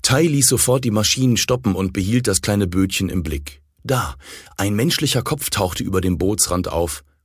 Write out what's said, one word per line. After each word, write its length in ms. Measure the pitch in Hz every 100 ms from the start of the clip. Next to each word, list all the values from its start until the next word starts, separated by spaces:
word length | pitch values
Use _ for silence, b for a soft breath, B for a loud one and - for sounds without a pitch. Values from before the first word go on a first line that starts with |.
Tai 200 | - 131
ließ 260 | 170 143 127
sofort 360 | 127 - 131
die 60 | 127
Maschinen 460 | 107 104 - 131 113
stoppen 400 | - 127 101 90
und 160 | 95
behielt 340 | 101 95 123 123
das 160 | 92
kleine 240 | - 101 92
Bötchen 420 | 90 98 - 98
im 140 | 87
Blick. 400 | 78 73 73 - _ _
Da, 320 | - 127 98 - B B B -
ein 180 | 98
menschlicher 480 | 104 151 - 147 123
Kopf 280 | - 151 -
tauchte 340 | - 92 -
über 160 | - 92
dem 180 | 92 85
Bootsrand 480 | 92 104 - 90 -
auf, 380 | 82 82 - _ _